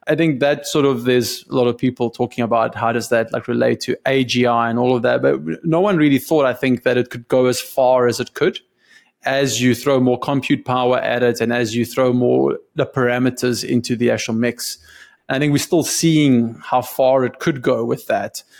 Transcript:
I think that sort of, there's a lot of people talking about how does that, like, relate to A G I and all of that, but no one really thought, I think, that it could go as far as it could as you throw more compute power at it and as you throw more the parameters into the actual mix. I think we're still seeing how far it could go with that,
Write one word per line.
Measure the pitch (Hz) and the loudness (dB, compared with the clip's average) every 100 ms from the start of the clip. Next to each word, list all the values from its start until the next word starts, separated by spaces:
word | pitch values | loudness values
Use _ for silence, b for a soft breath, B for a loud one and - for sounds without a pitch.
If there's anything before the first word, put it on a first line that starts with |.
| - | -4
I | 156 | 0
think | 165 131 | 0 2
that | 143 143 - | 0 0 -2
sort | 156 139 | 0 2
of, | 123 | 0
there's | 120 123 110 - - | 2 2 0 -6 -6
a | 135 | 0
lot | 120 | 0
of | 117 | 0
people | 127 127 120 | -4 -2 -6
talking | - 123 - | -4 -6 -4
about | 117 113 117 107 | -2 0 -2 -2
how | 117 | -2
does | 120 110 | -2 0
that, | 117 113 | -2 0
like, | 117 117 | -6 -4
relate | 120 120 117 | 0 0 -2
to | - - 135 | -4 -4 0
A | 135 | 0
G | 123 123 120 | 0 0 2
I | 117 117 | 2 0
and | 117 | 0
all | 123 127 | 0 0
of | |
that, | 123 123 | 0 0
but | 135 139 80 156 | 0 -2 -4 -6
no | 170 165 | -2 0
one | 202 180 | 2 2
really | 151 135 | 2 2
thought, | - 160 135 | 2 2 2
I | |
think, | 120 135 123 | 0 -2 0
that | 135 123 | 0 0
it | 123 | -2
could | 123 117 | -8 0
go | 131 127 | 2 2
as | 120 | 0
far | - - 127 127 120 | -4 0 2 4 2
as | 117 | 0
it | 120 | -6
could | - 151 - - b b b b _ | -2 -2 -2 -16 b b b b _
as | - 135 139 113 | -4 0 0 0
you | 127 117 | 0 2
throw | 143 135 | 2 2
more | 127 123 | 2 0
compute | - 139 - 135 - | -2 -4 0 -2 0
power | 127 123 127 | -2 0 0
at | - 120 | 0 0
it | 123 120 | 0 0
and | 113 | -2
as | 120 113 117 | 0 -2 -2
you | 113 | -2
throw | - 127 | 0 0
more | 123 123 127 139 - - | 2 2 2 0 -2 -8
the | - - | -6 -4
parameters | 135 120 123 127 123 127 113 | 0 0 2 0 0 -2 -2
into | - 123 113 117 | -2 -2 -2 0
the | 117 | 0
actual | 110 - | 0 -2
mix. | 113 120 117 - - B B B B - | -2 -2 -4 -10 -12 B B B B -8
I | 135 | -2
think | 147 | 0
we're | 143 | 0
still | - 175 | 0 0
seeing | - - 170 156 143 123 117 110 | 0 0 2 4 4 4 0 -6
how | - 127 | -4 -4
far | 120 - 131 135 | -2 0 2 2
it | 123 - | 0 -2
could | 175 139 | -4 -2
go | 131 120 117 | -2 0 -2
with | 131 - | -4 -2
that, | 101 101 - - | -4 -4 -12 -20